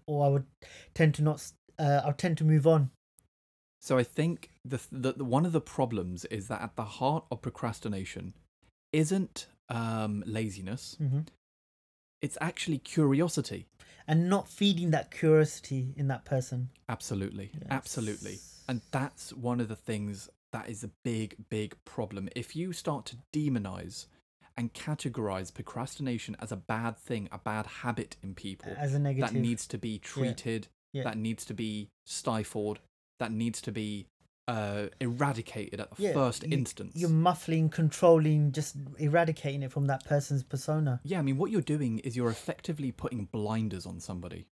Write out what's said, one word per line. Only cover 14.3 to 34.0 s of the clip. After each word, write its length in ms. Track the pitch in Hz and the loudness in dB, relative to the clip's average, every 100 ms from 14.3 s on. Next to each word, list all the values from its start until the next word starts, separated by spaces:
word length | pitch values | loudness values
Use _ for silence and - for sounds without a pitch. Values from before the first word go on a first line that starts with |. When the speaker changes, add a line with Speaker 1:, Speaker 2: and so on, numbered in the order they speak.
| 196 - | 2 0
Speaker 1:
feeding 420 | - 202 175 175 | 2 2 4 4
that 220 | 156 - | 2 0
curiosity 840 | - 160 156 151 - - 135 127 139 | 2 6 8 6 0 -6 -4 -4 -2
in 120 | 139 | -2
that 160 | 127 | -2
person. 460 | - 135 123 123 123 - - | -2 -2 -2 -4 -6 -8 -10
Speaker 2:
Absolutely. 640 | 117 - 101 98 101 98 | -8 -4 -4 -4 -6 -10
Speaker 1:
Yes. 80 | 151 98 | -10 -6
Speaker 2:
Absolutely. 680 | 135 - - 107 104 101 98 - - - | -4 -4 -4 -4 -4 -8 -12 -16 -14 -6
And 120 | 120 - | -6 -4
that's 420 | 135 139 - - | -2 -2 -6 -14
one 280 | - 120 120 | -6 -4 -2
of 80 | 110 | -2
the 80 | 110 | -6
things 520 | - 107 104 101 - _ _ | -6 -4 -4 -6 -12 _ _
that 160 | 113 - | -10 -8
is 140 | 113 | -10
a 80 | 117 - | -12 -8
big, 320 | 123 110 110 - 107 | -4 -2 -4 -8 -6
big 280 | 110 107 - | -4 -4 -8
problem. 440 | - - 104 98 98 | -12 -8 -6 -6 -8
If 220 | 123 117 151 | -8 -8 -6
you 160 | 185 | -6
start 340 | 170 - 143 - | -6 -4 -6 -6
to 100 | 120 - | -16 -8
demonize 720 | 151 147 120 98 92 87 - - _ _ _ _ - | -2 0 0 -2 -8 -10 -12 -16 _ _ _ _ -6
and 180 | 117 | -6
categorize 800 | - - 151 143 117 107 95 92 | -4 -6 -4 -4 -2 -2 -2 -4
procrastination 840 | - - 120 131 - 135 113 - 104 | -10 -10 -8 -8 -4 -4 -2 -4 -8
as 100 | 110 | -8
a 60 | 101 | -8
bad 420 | - 110 117 - | -4 -2 -2 -4
thing, 300 | - 117 98 | -6 -6 -6
a 80 | 101 | -6
bad 280 | - 107 107 | -4 -4 -4
habit 500 | - 123 117 107 - | -6 -4 -4 -6 -10
in 120 | 95 | -12
people 380 | 92 98 95 - - | -10 -10 -8 -8 -4
Speaker 1:
As 180 | 143 | 0
a 40 | 143 | 0
negative. 340 | 139 131 135 | 2 2 0
Speaker 2:
that 60 | 113 | 2
needs 280 | 117 117 - | 2 0 -4
to 100 | 110 | -6
be 120 | 113 | -6
Speaker 1:
Yeah. 60 | 107 | -6
Speaker 2:
treated, 640 | - - 127 113 117 113 - _ _ | -8 -4 -2 -2 -2 -4 -6 _ _
Speaker 1:
Yeah. 120 | 139 | -6
Speaker 2:
that 120 | 120 110 | -4 -2
needs 280 | 110 110 | -2 -4
to 100 | - | -6
be 340 | 110 110 107 107 _ | -6 -4 -4 -8 _
stifled, 760 | - - - 110 107 110 104 107 _ _ _ - | -12 -6 -2 -2 -2 -4 -4 -4 _ _ _ -8
that 100 | 113 | -4
needs 300 | 110 117 107 | -2 -2 -2
to 80 | - | -6
be, 380 | 110 107 104 | -4 -4 -6